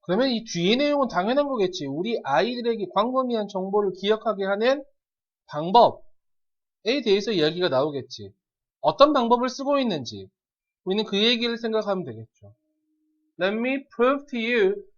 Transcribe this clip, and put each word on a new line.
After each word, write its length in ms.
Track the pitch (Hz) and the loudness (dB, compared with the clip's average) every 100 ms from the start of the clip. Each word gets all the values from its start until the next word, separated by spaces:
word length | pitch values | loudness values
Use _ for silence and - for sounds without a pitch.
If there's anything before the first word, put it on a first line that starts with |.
| - | 0
그러면 200 | 190 269 | 0 2
이 120 | 226 | 0
뒤의 340 | - 170 180 247 | -4 -2 2 2
내용은 300 | 294 285 254 | 2 2 0
당연한 400 | 175 196 277 285 | 0 0 0 0
거겠지. 400 | 254 185 180 143 | 0 -2 -2 -6
우리 340 | 143 208 233 | -6 -4 -4
아이들에게 600 | 139 147 214 247 233 226 190 | 0 0 2 -2 -4 -4 -2
광범위한 540 | 196 233 254 254 226 208 | -2 0 0 -2 -4 -4
정보를 460 | 185 190 208 202 | -6 -2 0 0
기억하게 520 | 185 196 214 220 196 | -2 -2 0 0 -2
하는 400 | 196 202 233 285 - _ _ _ _ _ _ | -2 0 2 0 -4 _ _ _ _ _ _
방법에 1600 | 147 165 226 180 - - _ _ _ _ _ _ _ 202 269 | -6 2 6 4 2 -20 _ _ _ _ _ _ _ -2 -2
대해서 260 | 220 196 214 | 2 0 2
이야기가 380 | 196 151 170 180 | 0 0 0 0
나오겠지. 680 | 131 147 143 - - 98 _ _ _ _ _ | 2 0 -4 -10 -16 -18 _ _ _ _ _
어떤 320 | 147 - 285 | -2 6 6
방법을 360 | 277 233 240 247 | 6 2 2 0
쓰고 300 | 247 269 285 | -4 -2 0
있는지 500 | 247 160 117 101 95 _ _ _ _ _ | 0 -4 -6 -12 -16 _ _ _ _ _
우리는 220 | 185 202 | -4 -2
그 120 | 214 202 | 0 2
얘기를 400 | 220 240 233 233 | 2 2 -2 -4
생각하면 460 | 233 220 202 190 | -2 -2 -2 -4
되겠죠. 520 | 147 110 113 _ 104 _ _ _ _ _ _ _ _ - | -4 -12 -16 _ -20 _ _ _ _ _ _ _ _ -4
Let 160 | 185 214 | -2 0
me 280 | 247 269 - | -2 -4 -8
prove 320 | - 247 277 285 | 0 2 2 -4
to 80 | 240 | -6
you. 420 | 226 240 196 202 - | 0 2 2 0 -10